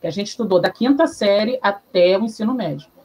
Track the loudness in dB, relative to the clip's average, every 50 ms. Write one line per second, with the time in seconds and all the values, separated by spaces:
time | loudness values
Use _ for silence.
0 | -10 -8 -6 -6 -8 -8 -6 -6 -4 0 0 2 0 0 -2 -2 0 2 2 2
1 | 2 0 0 -2 0 2 2 2 0 -2 -4 -2 -2 -2 -4 -4 _ _ 0 2
2 | 4 4 4 2 0 -4 -6 -4 -4 -2 -2 -2 -4 -6 -6 -8 -12 _ _ _
3 | _